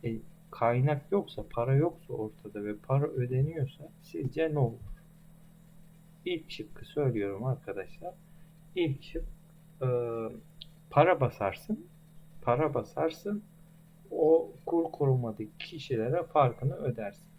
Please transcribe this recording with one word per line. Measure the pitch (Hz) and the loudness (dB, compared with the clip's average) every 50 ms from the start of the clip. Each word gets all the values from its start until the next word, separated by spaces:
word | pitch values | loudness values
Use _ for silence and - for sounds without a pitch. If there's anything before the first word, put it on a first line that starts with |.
| - | -4
e, | 117 113 110 - - - - - - | -4 -6 -6 -8 -14 -20 -20 -20 -18
kaynak | - - 120 117 120 127 127 147 151 139 - - | -4 0 2 2 4 4 4 2 2 0 -2 0
yoksa, | 196 202 - - - - - - - | 0 0 0 -2 -10 -12 -12 -6 -4
para | 117 120 127 135 | -2 0 4 4
yoksa | 139 156 170 165 - - - 120 | 4 4 2 0 -4 -12 -10 -6
ortada | 113 110 107 - - - 107 - 107 104 | -6 -6 -6 -8 -12 -18 -12 -8 -6 -6
ve | 104 104 | -6 -6
para | - - - 135 139 143 | -6 -2 0 2 2 2
ödeniyorsa | 156 - 131 123 123 127 131 139 156 165 160 131 - - - - - - - | 0 -2 -2 -2 0 0 0 0 0 0 -2 -4 -4 -6 -14 -20 -20 -20 -20
sizce | - - - - - 127 - 156 160 160 151 | -20 -12 -8 -6 -6 -4 -2 -2 -2 0 2
ne | 147 | 0
olur? | 131 113 113 - - - - - - - - - - - - - - - - - - - - - - - - - - - - - - | 0 0 -2 -8 -12 -14 -14 -14 -16 -20 -20 -20 -20 -20 -20 -20 -20 -20 -20 -20 -20 -20 -20 -20 -20 -20 -20 -20 -20 -20 -20 -10 -4
İlk | 175 180 160 - - | -4 -4 -4 -4 -10
şıkkı | - - 107 - - - - | -12 -12 -12 -12 -12 -16 -16
söylüyorum | - - 151 143 131 117 107 101 101 98 98 117 | -8 -2 0 0 2 2 0 -2 -2 -2 -4 -2
arkadaşlar. | 131 127 - - - 98 101 92 - - - - 180 - - - - - - - - - - - - - | -4 -4 -4 -4 -8 -6 -6 -8 -10 -12 -12 -12 -12 -12 -12 -20 -20 -20 -20 -20 -20 -20 -20 -20 -8 -2
İlk | 185 170 151 131 - - | 0 0 0 0 -4 -8
şık, | - - - - - - - - - - - - - - - | -10 -8 -8 -8 -8 -10 -16 -20 -20 -20 -20 -20 -20 -10 -2
e, | 135 127 123 123 120 117 117 113 113 110 - - - - - - - - - - - - | 0 0 0 0 0 -2 -4 -4 -6 -6 -8 -12 -16 -18 -20 -18 -18 -18 -20 -20 -20 0
para | - 143 156 180 180 147 | 6 6 8 8 6 4
basarsın. | 135 117 - - 104 98 92 - - - 214 - - - - - - - - - - - - - | 2 0 0 0 -2 -2 -2 -4 -4 -6 -6 -6 -6 -18 -20 -20 -20 -20 -20 -20 -20 -18 -18 -6
Para | - 123 120 131 156 147 135 | 0 0 2 4 2 2 2
basarsın. | 123 110 - - - 156 160 - - - 202 208 208 - - - - - - - - - - - - - - | -2 -4 -2 -4 -2 -2 -2 -2 -4 -6 -4 -4 -4 -6 -12 -20 -20 -20 -20 -20 -20 -20 -20 -20 -20 -16 -8
O | - - 160 156 160 165 165 - - - - | 0 4 6 8 8 6 6 2 -10 -12 -4
kur | - 170 170 165 | 0 2 2 2
korumadaki | 160 - - 147 135 131 127 120 113 107 104 110 107 - - | 0 0 2 4 4 4 4 2 -2 -4 -6 -10 -12 -10 -16
kişilere | - - 175 151 135 - 135 113 110 123 147 175 165 | -16 -12 -12 -12 -6 -4 -2 -2 0 0 0 -2 -2
farkını | - - 156 139 127 - - - 135 135 | 2 4 4 4 4 4 0 -2 -2 -2
ödersin. | - - 131 110 - 107 101 - - - - - | 0 -4 -4 -4 -4 -6 -8 -10 -12 -20 -20 -20